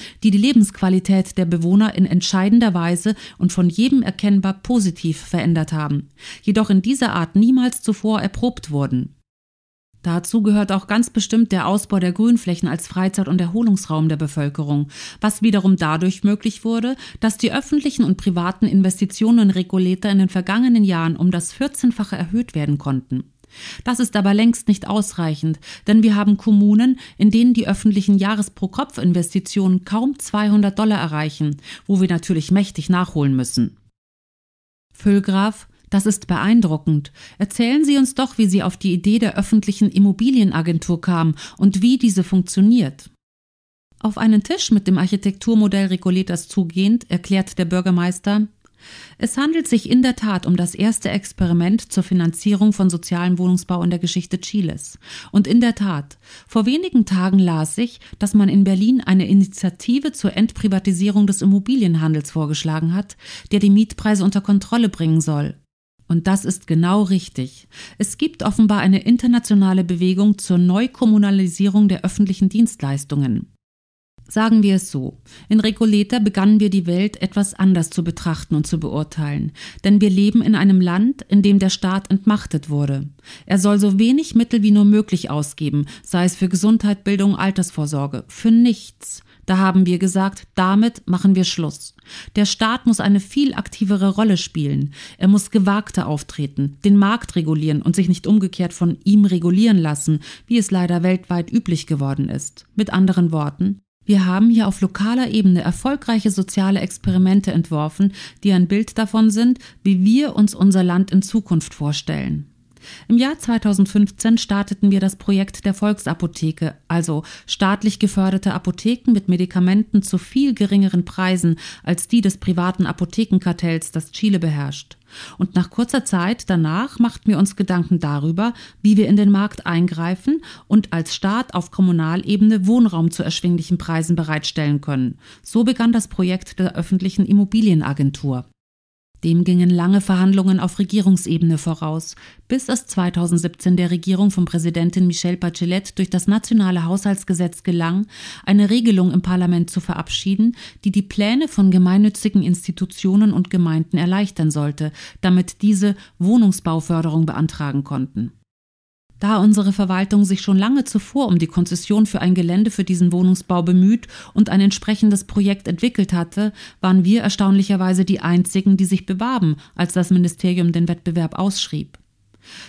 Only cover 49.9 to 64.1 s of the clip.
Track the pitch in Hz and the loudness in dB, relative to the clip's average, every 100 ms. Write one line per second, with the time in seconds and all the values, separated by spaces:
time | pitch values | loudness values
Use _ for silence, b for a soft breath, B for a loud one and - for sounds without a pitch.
49.9 | 254 254 247 214 180 - 180 175 - 214 | 2 2 0 -4 -2 0 -2 -2 -2 -2
50.9 | 220 - 196 - - 180 170 170 226 - | -2 -4 -4 -6 -4 0 2 2 0 -2
51.9 | - 180 180 165 - 208 202 214 202 185 | -4 0 0 0 -2 -2 2 2 2 0
52.9 | 170 - 175 180 180 180 185 - 180 175 | 0 -6 -4 -2 0 0 0 -2 -4 -2
53.9 | 170 175 180 170 180 - 208 175 143 - | -2 -4 -6 -6 -8 -6 -4 -4 -6 -14
54.9 | - B B B 202 - 240 240 226 202 | -20 B B B 0 2 2 2 0 -4
55.9 | 151 139 - B B B 226 214 294 370 | -4 -8 -18 B B B -2 0 -2 0
56.9 | 254 202 185 185 190 175 160 156 - 240 | 0 2 0 2 2 2 0 -4 -4 -6
57.9 | - B B 202 208 196 196 196 190 220 | -8 B B 0 2 4 4 4 2 2
58.9 | 262 - 190 175 196 196 - 185 - - | 2 2 2 4 4 2 -2 -6 -6 -4
59.9 | 262 285 - 196 - 226 - 214 190 196 | -2 -2 -4 -4 0 -2 -2 -2 0 0
60.9 | 175 202 208 202 196 196 196 202 262 190 | 0 0 2 2 2 2 2 0 0 2
61.9 | 165 160 156 143 160 151 151 160 156 165 | 0 0 -2 -4 -6 -4 -4 -4 -4 -2
62.9 | 185 202 - B B B 202 202 202 220 | -4 -6 -14 B B B 0 4 4 2
63.9 | - 214 | -2 -2